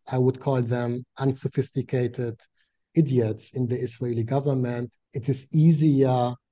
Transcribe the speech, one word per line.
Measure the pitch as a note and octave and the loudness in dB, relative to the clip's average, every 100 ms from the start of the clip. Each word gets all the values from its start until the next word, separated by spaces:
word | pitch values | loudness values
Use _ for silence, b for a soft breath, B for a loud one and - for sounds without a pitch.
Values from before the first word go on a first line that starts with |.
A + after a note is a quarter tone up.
| - | -6
I | B2+ | 0
would | B2+ C3 | 0 0
call | C#3+ B2+ | -2 -2
them | A#2 B2 A#2+ B2 - - | -2 -2 -4 -6 -10 -4
unsophisticated | C3+ C3 C3 - B2 C3+ - B2+ A#2+ B2+ A#2+ A#2 _ _ _ _ _ E3 | -4 -4 -4 -4 -4 -6 -4 -2 -2 -4 -8 -10 _ _ _ _ _ 2
idiots | C#3 B2 A2 G#2+ - | 2 2 0 -4 -8
in | B2+ A#2+ | -6 -4
the | B2 | -2
Israeli | B2 - A#2+ A#2 | -6 -6 -4 -4
government, | A2+ C#3 C#3+ C3 A#2+ A#2+ A#2+ _ _ | -2 -2 0 -2 -2 -4 -8 _ _
it | C3+ C#3+ | -6 -4
is | - - | -6 -2
easier | D#3 D#3+ D3+ D#3 C3+ C3 B2+ B2 B2 _ | 4 4 6 4 4 4 2 0 -4 _